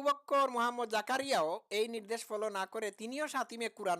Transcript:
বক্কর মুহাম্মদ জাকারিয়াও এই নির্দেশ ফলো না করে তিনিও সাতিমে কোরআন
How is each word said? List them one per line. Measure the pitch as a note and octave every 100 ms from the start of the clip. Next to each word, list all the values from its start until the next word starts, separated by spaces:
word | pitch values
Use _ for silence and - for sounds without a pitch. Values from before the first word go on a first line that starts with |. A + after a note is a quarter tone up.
| C#4+
বক্কর | C#4 - C#4 C4 A#3+
মুহাম্মদ | A#3+ A#3+ A3+ A3
জাকারিয়াও | G#3 C4 C#4 G#3+ D#3 G3 - G#3
এই | A#3 A3+
নির্দেশ | G3+ A3+ -
ফলো | G#3+ A3 G3
না | F#3+
করে | A3+ G#3+
তিনিও | G3+ A3+ C#4 D4+
সাতিমে | C4+ A#3 A#3 A3 -
কোরআন | G3